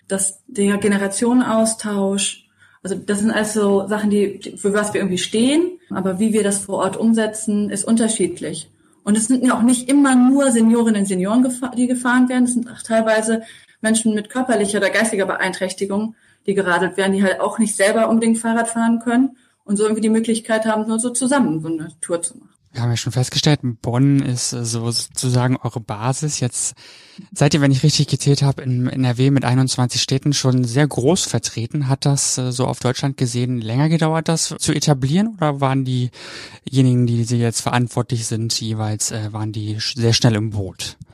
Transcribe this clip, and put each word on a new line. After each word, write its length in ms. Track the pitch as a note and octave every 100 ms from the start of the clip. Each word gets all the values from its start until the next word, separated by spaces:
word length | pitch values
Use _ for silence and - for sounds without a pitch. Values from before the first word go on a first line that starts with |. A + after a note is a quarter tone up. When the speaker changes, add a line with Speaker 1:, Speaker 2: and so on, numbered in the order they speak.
| -
Speaker 1:
dass 360 | F#3+ F#3+ -
der 320 | - - G3+ G3+
Generationenaustausch, 1700 | G#3 G3 G3 - A#3+ B3 A#3+ A3 A3 - G#3+ G3+ G3 G3+ - - _ _ _ _
also 120 | -
das 260 | G3 - G3+
sind 100 | A3
alles 220 | G#3+ G#3+
so 340 | A3 G3+ G3 G3
Sachen, 240 | G#3 G#3
die, 440 | G#3 G3 - - -
für 140 | G3+
was 180 | G#3 G#3
wir 80 | -
irgendwie 160 | G3 F3+
stehen, 640 | - A3 B3+ D4+ F4+ - -
aber 300 | G3 F#3+ F#3
wie 120 | A3
wir 120 | G#3
das 160 | G3+ G3+
vor 180 | - F#3+
Ort 180 | F#3+
umsetzen, 760 | G3 A3+ A3+ G#3+ - - G#3 G#3
ist 140 | G3
unterschiedlich. 840 | - A3+ A3+ - E3+ - D3+ D#3+ - _ _ _
Und 140 | - G#3+
es 100 | A3
sind 160 | B3+
ja 140 | B3+ A3
auch 60 |
nicht 260 | A#3 B3 -
immer 260 | C#4+ C#4
nur 360 | B3+ B3+ C#4 C4
Seniorinnen 500 | A#3 A3+ A#3 A3+ G#3
und 60 | G3
Senioren, 360 | F#3 F#3+ A#3+
gefa-, 320 | B3+ - B3
die 120 | A#3 B3
gefahren 420 | B3 B3+ B3+ B3
werden, 160 | B3+
es 80 | B3
sind 160 | B3 A#3
auch 140 | -
teilweise 580 | - A3+ A3 A3 A3 A3+ A3+ - _ _
Menschen 320 | A3 A3 A3
mit 160 | G#3 G3+
körperlicher 480 | B3+ B3+ G#3+ G3+ G#3
oder 140 | F#3+
geistiger 340 | G3+ A3+ G3
Beeinträchtigung, 880 | F#3+ - F#3+ F3 F#3 - G3 G3+ A3 - _ _ -
die 60 |
geradelt 400 | G3 F3+ E3+ F#3 F#3
werden, 160 | G3
die 100 | F#3+
halt 160 | F#3+ -
auch 180 | G3 -
nicht 180 | G#3+
selber 320 | - G3 A3+ A3+
unbedingt 300 | A3+ A3+ A3+
Fahrrad 300 | A3+ A3+ A3+
fahren 320 | A3+ A3+ A#3
können 380 | B3 A#3+ C4 - _ _
und 140 | - G3+
so 60 |
irgendwie 180 | G#3+ G#3+
die 80 | G#3+
Möglichkeit 560 | A3 A3+ A3 - A3
haben, 220 | A3 A3 A3
nur 120 | A3+
so 100 | B3
zusammen 500 | A#3+ B3+ C#4+ F3+ D#3
so 80 | D#3+
eine 220 | D#3+ E3 -
Tour 200 | - E3+
zu 160 | - -
machen. 120 | - _ _
Speaker 2:
Wir 100 | B2
haben 80 | A#2+
ja 80 | A#2
schon 160 | B2
festgestellt, 480 | B2+ B2 - D#3 D3 B2 A2+
Bonn 380 | - A#2+ C#3 C#3
ist, 320 | - B2 -
äh, 120 | B2
so 260 | A#2 A2+ A#2
sozusagen 640 | A2+ - - B2+ B2 B2 B2+
eure 220 | A#2+ B2
Basis. 640 | G#2+ G#2 A#2+ C3 D3+ -
Jetzt 340 | B2 - - - - - - - -
seid 220 | - C#3+
ihr, 80 | D#3
wenn 100 | C#3
ich 120 | C3
richtig 240 | D3+ - D3
gezählt 360 | C#3 C#3+ C#3+
habe, 180 | C#3 -
in 260 | B2+ B2 B2+
N 180 | -
R 120 | B2+ A#2
W 140 | C3+
mit 140 | C#3
einundzwanzig 560 | B2 B2+ C3 - B2 A#2+
Städten 320 | - C3+ D3
schon 320 | C3+ C3+ B2+
sehr 200 | B2 A#2+
groß 380 | D3 - B2+ F#3
vertreten. 640 | - A#2 - - A2+ D3+ C3
Hat 180 | C3+
das, 320 | C#3+ C#3 - -
äh, 140 | B2+
so 140 | B2
auf 140 | B2+ B2
Deutschland 360 | B2 B2+ C#3
gesehen 460 | C3+ B2 A#2+ B2 B2
länger 260 | A2 B2 D#3
gedauert, 400 | E3 D#3+ D#3+ D#3+
das 260 | D#3+ - -
zu 140 | -
etablieren? 600 | D3+ D#3 C#3 C3 E3+ A3 G3+
Oder 240 | D3+ C#3
waren 240 | C3+ C3+
diejenigen, 1200 | C3 B2+ B2 - - - - - - B2+ C3 B2 A#2+
die, 180 | A#2
die 140 | A#2 A#2+
jetzt 220 | A#2 -
verantwortlich 640 | A#2+ A#2+ A#2+ - A#2+ A#2 A2+
sind, 320 | A2 A#2 -
jeweils, 500 | A2 A2 G#2+ G#2+ -
äh, 220 | A2+ G#2+
waren 220 | G#2+ G#2+
die 240 | A2 G#2+ G#2+
sch-, 200 | - -
sehr 160 | A#2
schnell 220 | A#2 B2
im 140 | G#2+ A2
Boot? 480 | G2+ F#2+ - - - -